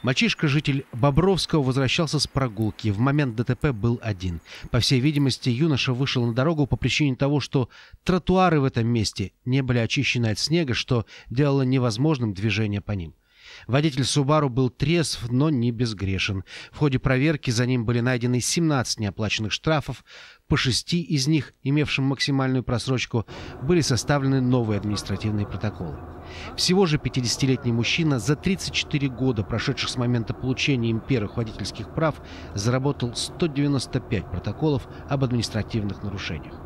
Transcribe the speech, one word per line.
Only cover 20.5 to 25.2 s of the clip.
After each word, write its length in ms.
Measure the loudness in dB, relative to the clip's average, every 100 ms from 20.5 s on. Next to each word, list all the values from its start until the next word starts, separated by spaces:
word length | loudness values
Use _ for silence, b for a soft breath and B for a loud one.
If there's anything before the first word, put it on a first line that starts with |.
| 0
шести 460 | 2 0 0 -2
из 240 | 0 0 2
них, 280 | 2 0 _
имевшим 420 | 0 2 2 0
максимальную 580 | 0 0 0 0 2 0
просрочку, 640 | 0 -2 0 -2 0 -2 -4 B B B
были 180 | 2 2
составлены 600 | 4 0 2 2 4 2
новые 380 | 4 2 2 0
административные 680 | 0 -4 -4 -2